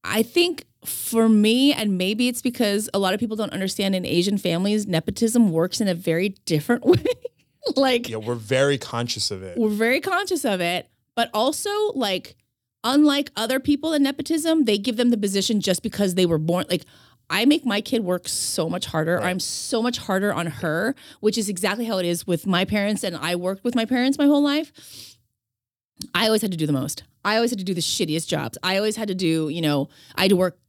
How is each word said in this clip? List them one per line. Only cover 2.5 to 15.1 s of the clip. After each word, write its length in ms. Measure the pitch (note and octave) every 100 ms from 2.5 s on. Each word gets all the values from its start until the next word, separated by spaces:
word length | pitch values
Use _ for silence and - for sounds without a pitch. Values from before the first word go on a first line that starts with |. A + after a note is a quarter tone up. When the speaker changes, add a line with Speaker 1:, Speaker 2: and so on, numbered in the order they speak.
| B3 A3 G3+ G#3
Speaker 1:
a 40 | G3+
lot 160 | F#3+
of 60 | G3+
people 160 | A#3 G#3+
don't 160 | G#3
understand, 420 | - F#3+ - G3
in 100 | F#3+ F3
Asian 320 | E3+ F#3 G3+
families, 480 | F3+ E3+ G3 G#3+ G3+
nepotism 640 | E3 - G3 A3+ A#3+ G#3+
works 300 | D#3+ F3+ -
in 80 | G#3
a 60 |
very 360 | E3+ F3 E3 G3+ -
different 400 | - D#3+ - A#3+
<laughs> 20 | A#3+
way. 180 | F#4 - B4 - _ _ _ C#5+ -
Like, 320 | C4+ A#3+ A#3+
Speaker 2:
Yeah, 80 | A2
we're 180 | A2
very 440 | A#2+ G#2 C3 C#3 C#3
conscious 520 | - A#2 A#2+ - -
of 120 | F#2+
it. 160 | F#2 A#3+
Speaker 1:
we're 100 | G#3+
very 320 | G#3 A3+ C4+
conscious 440 | F#4 F#4 G4 F4
of 160 | B3+ F#3+
it, 280 | E3+ F3 - _ _
but 160 | - A#3
also, 360 | G#3+ B3+ D4+ G4+ G#4 G#4+
like, 420 | - G#3 F#3 - - _ _ _ _
unlike 460 | A3+ C#4 D4 C#4 C#4+ -
other 240 | A3 C4
people 320 | C4+ C#4+ D#4+
in 100 | D4+
nepotism, 640 | C#4 C#4 C#4 D#4+ D#4+ D#4+
they 120 | A#3 G3+
give 180 | G3+ A3
them 140 | B3